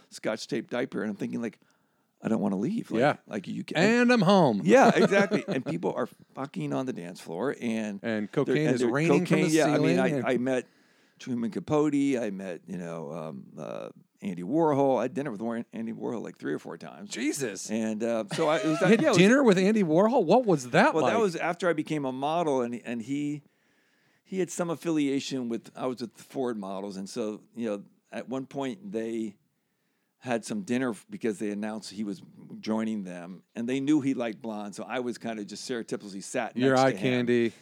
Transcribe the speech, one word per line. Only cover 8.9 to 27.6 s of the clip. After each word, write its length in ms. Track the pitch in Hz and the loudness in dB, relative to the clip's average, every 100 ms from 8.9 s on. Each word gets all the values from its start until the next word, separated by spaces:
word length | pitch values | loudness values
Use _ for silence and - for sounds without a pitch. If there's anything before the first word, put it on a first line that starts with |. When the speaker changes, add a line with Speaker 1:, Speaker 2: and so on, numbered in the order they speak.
Speaker 2:
raining 360 | 131 165 143 180 | 2 4 2 4
from 120 | 185 | 2
Speaker 1:
cocaine, 100 | 180 | 4
Speaker 2:
the 60 | 156 | 4
Speaker 1:
yeah, 80 | |
I 140 | 147 151 | 4 4
mean, 180 | 165 175 | 4 2
Speaker 2:
ceiling 20 | |
Speaker 1:
I, 80 | - 143 | 2 0
Speaker 2:
and 60 | 117 | 0
Speaker 1:
I 100 | 123 | 0
met 320 | 123 127 - _ _ _ _ _ | 0 -2 -4 _ _ _ _ _
Truman 320 | 135 120 113 | -6 -4 -4
Capote. 440 | 95 85 151 151 143 139 120 | -6 0 2 2 2 2 0
I 140 | 110 | -2
met, 300 | 95 95 82 85 | -6 -8 -10 -10
you 100 | 90 | -8
know, 320 | 85 82 73 | -8 -8 -8
um, 340 | 82 78 67 - - | -8 -10 -12 -16 -12
uh, 300 | 58 53 55 - _ _ | -10 -10 -12 -16 _ _
Andy 200 | - 170 | -8 -6
Warhol. 560 | 101 156 156 135 139 120 | -2 2 4 4 4 2
I 40 | |
had 120 | 123 | 0
dinner 160 | 131 143 | -4 -6
with 120 | 101 | -6
Warren, 240 | 117 117 - | -6 -6 -8
Andy 180 | 107 113 | -10 -10
Warhol, 300 | 107 120 113 | -8 -6 -6
like, 160 | 87 - | -8 -10
three 160 | 139 | -8
or 40 | 147 | -6
four 200 | - - | -8 -14
times. 320 | - 67 208 | -14 -16 -12
Speaker 2:
Jesus. 600 | - 262 147 120 95 - | -6 -4 -2 -4 -6 -4
Speaker 1:
And, 320 | 110 110 107 | -2 -2 -2
uh, 220 | 117 113 104 | -2 -2 -4
so 160 | 165 156 | 0 2
I, 80 | 160 | 2
it 80 | |
was, 160 | 156 156 | 0 2
Speaker 2:
<laughs> 0 | |
You 60 | 185 | 4
had 120 | 226 | 6
Speaker 1:
yeah, 40 | 311 | 6
it 20 | |
was 80 | 185 | 6
Speaker 2:
dinner 240 | 196 269 | 8 8
with 140 | 254 185 | 6 6
Andy 260 | 190 220 | 4 2
Warhol? 400 | 165 160 214 262 | 4 4 4 4
What 220 | 160 233 226 | 4 4 4
was 240 | 151 123 | 2 2
that 240 | 151 285 | 4 4
Speaker 1:
Well, 100 | 220 | 4
Speaker 2:
like? 80 | - | 2
Speaker 1:
that 80 | 233 | 2
was 160 | 208 160 | 0 0
after 320 | 165 175 175 | -4 -2 0
I 60 | |
became 320 | 156 151 156 131 | -2 -2 -4 -4
a 60 | |
model, 500 | 131 143 170 160 131 | -4 -2 0 2 0
and, 180 | 120 120 117 | 0 -6 -8
and 160 | 120 | -8
he, 400 | 113 143 147 147 - _ _ _ _ _ _ _ | -4 -4 -4 -6 -12 _ _ _ _ _ _ _
he 140 | _ 190 | _ -4
had 120 | 170 | -4
some 200 | - 170 | -4 -4
affiliation 800 | 151 170 156 139 139 - 135 117 | -2 0 0 2 0 -2 -6 -4
with, 200 | 117 - - | -6 -8 -8
I 100 | 131 | -6
was 140 | 120 | -6
with 160 | 113 - | -10 -12
Ford 400 | - 139 123 110 | -12 -4 -4 -4
Models, 380 | 95 95 101 95 | -6 -8 -8 -8
and 120 | 98 | -8
so, 340 | 123 107 104 - | -6 -6 -8 -12
you 140 | 113 | -6